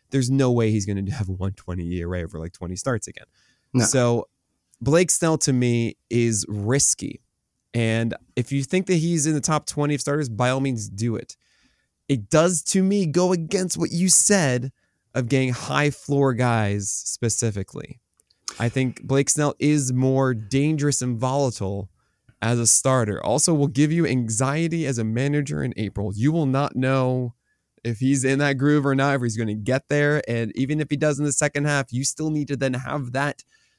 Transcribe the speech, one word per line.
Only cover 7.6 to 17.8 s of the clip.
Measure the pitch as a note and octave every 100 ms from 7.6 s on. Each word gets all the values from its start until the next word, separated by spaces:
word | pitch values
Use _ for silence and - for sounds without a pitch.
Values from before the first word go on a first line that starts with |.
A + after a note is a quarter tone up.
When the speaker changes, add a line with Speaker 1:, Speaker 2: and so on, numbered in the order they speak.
| _
Speaker 1:
And | A#2+ A2+ A2+ A#2 - _ -
if | A#2+
you | C#3
think | C3+ F#3 F#3
that | F3
he's | E3 E3+ D3+
in |
the | D3+
top | - D3+ -
twenty | D3+ D3 C#3+
of |
starters, | - D3 C3
by | G#2+ B2
all | C3
means | C#3 A#2 G2+
do | G2 A#2 G#2+
it. | - - _ _ _ _ _ _ -
It | C3+ G2+
does | D#3 F3 E3
to | - F#3+
me | F#3+ G3+ E3+
go | E3 F3+
against | F3+ D#3 E3+ F#3 D#3+
what | E3
you | E3+ F#3
said | - - G3+ C#3+ B2 C3 - _ _ _ C3
of | A#2+
getting | C3+ C3
high | A#2+ - C#3 D3
floor | C#3+ - C#3+ C3+
guys | A2+ A#2+ A#2 G2+ G#2 G2+
specifically. | - - - A#2 - A#2 G2+ F#2+ -